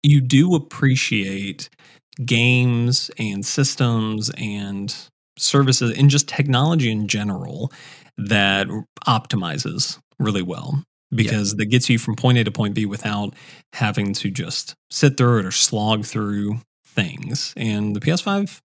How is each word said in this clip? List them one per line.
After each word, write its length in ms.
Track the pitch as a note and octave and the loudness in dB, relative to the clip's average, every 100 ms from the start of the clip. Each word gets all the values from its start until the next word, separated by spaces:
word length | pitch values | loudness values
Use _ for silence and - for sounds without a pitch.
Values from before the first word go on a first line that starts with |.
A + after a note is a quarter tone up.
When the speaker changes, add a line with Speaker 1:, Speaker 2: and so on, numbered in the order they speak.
Speaker 1:
you 180 | D3 D3 | 6 6
do 340 | B2+ C#3 F3+ | 6 4 6
appreciate 1120 | E3 C#3 - C#3 C3 - G#2+ F#2+ G2 G2 - - _ - _ _ - | 2 0 0 2 2 0 -2 -2 -4 -6 -8 -16 _ -20 _ _ -10
games 840 | B2 A#2 A#2+ B2 B2 A#2+ A#2+ B2+ - - | 0 2 4 4 2 2 2 0 -4 -6
and 260 | A2 G2+ | -4 -4
systems 840 | - - C3+ - B2 A2+ A2 G#2+ G#2+ - | -4 0 -2 0 0 0 -2 -4 -6 -6
and 580 | A2 G2+ G2+ G2 G2+ - - _ _ - | -6 -6 -6 -8 -8 -10 -16 _ _ -4
services 600 | - C#3 C3+ A#2+ A#2+ - | 2 4 4 2 0 4
and 120 | C#3+ | 6
just 200 | C#3+ - | 6 0
technology 600 | - C#3+ B2+ D3+ E3+ B2 | -2 0 2 2 2 0
in 200 | G#2+ G#2 | -2 -2
general 640 | G#2+ G#2 F#2 - D#2 B2+ - - - _ - | -2 -2 -4 -8 -8 -8 -10 -20 -20 _ -10
that 520 | G2 G#2 G2 G2 F#2+ G#2+ - - | 0 2 4 2 0 -4 -10 -6
optimizes 920 | - A2+ - G#2+ F2 D2+ - F2 - - _ - | 0 0 0 -4 -4 -6 -6 -4 -6 -6 _ -4
really 240 | G#2+ G2 | -2 -2
well, 400 | F2+ E2 C3 C#3+ - _ _ | -4 -8 -4 -4 -6 _ _
Speaker 2:
Yeah. 60 | A2+ | -2
Speaker 1:
because 380 | G#2+ G#2+ G2+ G#2+ | 0 0 0 -2
that 80 | |
gets 240 | G#2+ B2 B2 | 2 2 4
you 100 | A#2 | 0
from 160 | - | 0
point 220 | G#2 B2+ B2 | 0 2 4
A 80 | |
to 60 | G#2+ | 2
point 220 | G2+ G#2 | -2 -2
B 120 | G#2 | -2
without 500 | G#2+ G2+ G#2+ G#2 G2+ - - - _ | -4 -6 -6 -4 -6 -10 -20 -20 _
having 400 | - G#2+ G#2 G2+ | -4 -2 0 -2
to 180 | G2 G2 | -2 -4
just 420 | F#2 E2 - - - _ | -6 -6 -8 -10 -18 _
sit 280 | - C#3+ C3+ | 2 2 4
through 220 | B2 A#2 | 4 4
it 60 | |
or 60 | F#2 | 0
slog 540 | - - A2 G#2+ G#2+ | 0 0 2 0 0
through 560 | G#2+ A2+ G#2 G2+ G2+ A#2 _ _ _ | -2 -4 -2 -2 -2 -6 _ _ _
things. 680 | - F2+ - - - - - | -4 -4 -6 -6 -6 -6 -4
And 360 | A2+ G#2 G#2+ | -2 -2 -2
the 60 | G#2 | -2
P 120 | C3 | 0
S 100 | F3 | 0
five 400 | - G3 G3 - _ | 0 -2 -2 -8 _